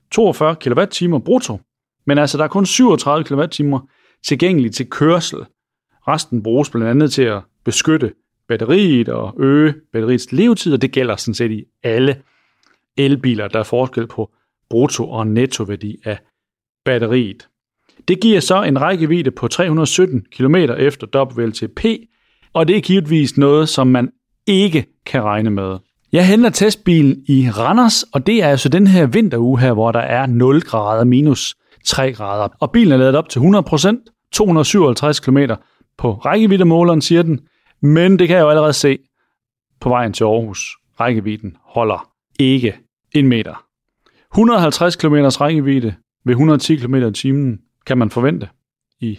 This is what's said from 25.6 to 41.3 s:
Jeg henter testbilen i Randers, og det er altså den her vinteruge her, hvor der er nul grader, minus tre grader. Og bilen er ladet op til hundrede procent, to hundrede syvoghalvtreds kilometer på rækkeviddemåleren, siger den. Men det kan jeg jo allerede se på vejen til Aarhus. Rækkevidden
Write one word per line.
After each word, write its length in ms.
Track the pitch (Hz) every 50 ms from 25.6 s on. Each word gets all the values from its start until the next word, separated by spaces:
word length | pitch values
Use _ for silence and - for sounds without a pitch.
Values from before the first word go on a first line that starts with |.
| 95 95 95 95 - _ _ _ _ _ -
Jeg 140 | 160 180
henter 240 | 185 202 220 247 226
testbilen 720 | - - 196 214 202 - - 190 175 160 147 139 135 - - -
i 220 | 143 131 131 123
Randers, 520 | 107 104 113 135 185 240 247 226 - - -
og 240 | - - 139 131
det 160 | - 226 233 185
er 60 | 147
altså 200 | 143 131 - 139
den 180 | 135 180 208
her 200 | 196 190 180 160
vinteruge 540 | 127 117 208 226 190 131 117 117 123 131 120
her, 120 | 127 131 117
hvor 200 | 104 110 117 113
der 80 | 117
er 260 | 117 131 120 123 135
nul 340 | 131 120 117 123 131 139 156
grader, 440 | 175 - - 110 104 104 110 113 120
minus 520 | 120 123 127 147 151 131 - - - - _ _ _ _ _ -
tre 280 | - - - 135 135 127
grader. 360 | 107 110 98 101 104 104 101 - _
Og 120 | - - -
bilen 200 | 233 233 175 139
er 40 |
ladet 180 | 131 131 131 131
op 140 | 151 160 -
til 120 | - 127
hundrede 220 | 123 175 202 208 165
procent, 380 | - - 147 147 190 214 240 - _ _ _ _ _ -
to 140 | - 214
hundrede 180 | 202 170 160 147
syvoghalvtreds 560 | - - 208 175 139 120 - - 151 151 -
kilometer 360 | - - 127 139 139 123 113 - _ _ _ _ _ _ _ -
på 140 | - 123 104
rækkeviddemåleren, 880 | 104 - 139 170 214 220 214 196 185 180 170 165 165 175 175 165 156
siger 220 | - - 170 170 175
den. 180 | 165 156 123 - _ _ _ _ _ _ _
Men 380 | - 143 151 160 175 190 196 175
det 100 | 180 160
kan 80 | 175
jeg 60 | 185 156
jo 60 | 151
allerede 240 | 151 156 151 151 139
se 260 | - - 143 135 135 _ _ _ _ _ _ _ _ _ _ _ _ _ _ _ _
på 80 | - 127
vejen 240 | 123 123 120 113 98
til 120 | - 113
Aarhus. 520 | 107 107 117 117 107 98 - - - - - _ _ _ -
Rækkevidden 560 | 120 123 123 110 98 104